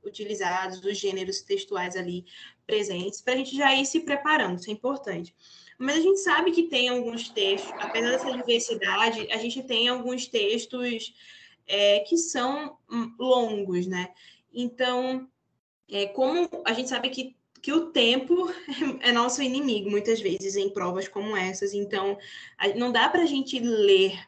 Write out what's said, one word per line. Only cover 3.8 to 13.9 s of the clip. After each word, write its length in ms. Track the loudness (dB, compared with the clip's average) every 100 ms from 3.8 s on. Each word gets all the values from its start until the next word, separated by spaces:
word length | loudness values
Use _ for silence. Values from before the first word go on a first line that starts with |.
| 2
se 140 | -2
preparando, 580 | 0 -2 2 2 2 -2
isso 120 | -6
é 20 |
importante. 640 | -6 -4 -4 -6 -8 -10 _ -20 -20 -20 _
Mas 180 | 0 2
a 40 |
gente 200 | 4 4
sabe 320 | 4 4 4
que 120 | 2
tem 240 | 2 2 2
alguns 400 | 0 -2 -6 -8
textos, 440 | -2 0 0 -2 -8
apesar 320 | -4 -2 0
dessa 220 | 0 -2
diversidade, 920 | -4 2 2 2 -2 -2 2 2 0 -4
a 60 | -4
gente 240 | -4 -6
tem 260 | -4 0 0
alguns 380 | 0 -2 -4 -2
textos, 880 | 0 0 0 -4 -6 -4 -4 -8 _ -20 -20 -20 _ -4
é, 340 | 2 6 6
que 160 | 4 0
são, 600 | 2 -2 -2 -2 -6 -12 _
hum, 240 | -4 -4 -4
longos, 680 | 2 4 4 -2 -2 -2
né? 240 | -2